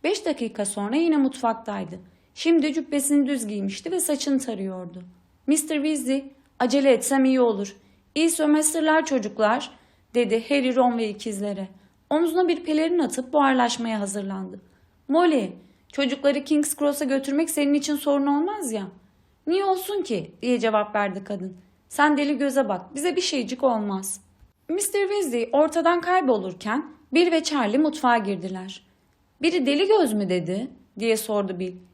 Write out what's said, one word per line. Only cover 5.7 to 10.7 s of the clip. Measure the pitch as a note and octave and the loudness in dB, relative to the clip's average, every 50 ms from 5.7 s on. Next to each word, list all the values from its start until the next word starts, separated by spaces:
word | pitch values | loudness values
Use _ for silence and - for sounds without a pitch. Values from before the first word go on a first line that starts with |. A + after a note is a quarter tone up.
| D#4+ | -2
Weasley, | D4+ C#4 D#4 D#4 C#4+ B3 B3 C4+ C#4 C4+ C#4 - _ _ _ _ _ | -2 0 -2 -2 -2 -2 -2 -2 -2 -2 -8 -20 _ _ _ _ _
"Acele | A#3+ B3 A3+ C#4+ C4+ C#4 B3 | 0 2 2 4 6 6 4
etsem | A3 - - C#4 C4+ C4 | 4 2 0 2 4 4
iyi | C4 C4 C4 | 4 4 4
olur. | B3 A#3 G#3+ G3 G3+ G3 - - _ _ _ _ _ _ _ | 4 2 2 0 -4 -8 -10 -20 _ _ _ _ _ _ _
İyi | D4 D#4+ E4 | 0 2 2
sömestrler | D#4+ - D#4 D4+ D4 D4+ D#4 D4+ D#4 E4 D#4 D#4 D#4 D#4+ D#4 | 2 2 2 2 4 4 2 0 0 0 2 2 2 2 2
çocuklar," | - C#4+ B3+ G3+ G#3 G3+ - G#3+ G#3 A3+ C4+ - - - - _ _ _ _ _ _ _ | 0 -2 -2 -2 -4 -2 0 2 2 2 0 -2 -8 -16 -20 _ _ _ _ _ _ _
dedi | A#3+ A#3+ G3 G#3+ A3+ A3+ - | 0 0 2 0 -2 0 0
Harry, | C#4+ C#4+ B3+ C4 | 0 2 2 2